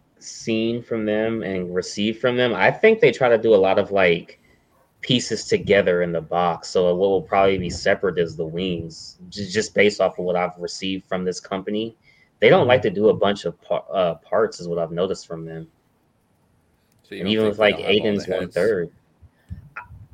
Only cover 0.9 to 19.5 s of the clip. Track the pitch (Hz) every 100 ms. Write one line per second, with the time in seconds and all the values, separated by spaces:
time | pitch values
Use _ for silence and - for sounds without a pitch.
0.9 | 113 107 107 113 113 92 95 87 90 -
1.9 | - 107 110 127 123 123 95 110 139 220
2.9 | 220 147 - 123 113 113 104 95 95 92
3.9 | 98 92 85 - - _ _ _ _ _
4.9 | - - 123 - 110 - 104 95 98 95
5.9 | 87 87 82 80 85 87 82 - 95 90
6.9 | 90 98 95 78 98 98 95 87 - 98
7.9 | 101 95 87 82 80 80 85 92 85 82
8.9 | - - - 90 101 98 104 104 101 104
9.9 | - 92 - 90 87 90 87 87 - 95
10.9 | 95 - 92 90 87 - 95 98 104 113
11.9 | - _ _ _ - 233 190 127 127 110
12.9 | 92 107 87 101 101 87 - - 87 -
13.9 | 95 87 80 - 98 110 - 87 85 82
14.9 | 85 95 87 - 82 82 80 80 _ _
15.9 | _ _ _ _ _ _ _ _ _ _
16.9 | _ - 104 95 107 107 104 104 87 87
17.9 | 104 110 101 90 92 90 - 104 98 82
18.9 | _ _ _ - _ -